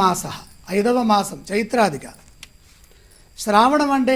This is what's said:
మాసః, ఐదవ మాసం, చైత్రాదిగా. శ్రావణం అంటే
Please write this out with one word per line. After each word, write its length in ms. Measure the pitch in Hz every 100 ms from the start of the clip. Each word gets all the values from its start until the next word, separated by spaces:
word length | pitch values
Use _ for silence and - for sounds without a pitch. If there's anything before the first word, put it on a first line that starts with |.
మాసః, 360 | 190 175 156 - - - - 190
ఐదవ 220 | 220 247 233
మాసం, 280 | 208 196 147 -
చైత్రాదిగా. 600 | 202 226 247 202 139 - - - - - _ - _ - - _ _ _ -
శ్రావణం 520 | - 208 247 302 285 277
అంటే 160 | 254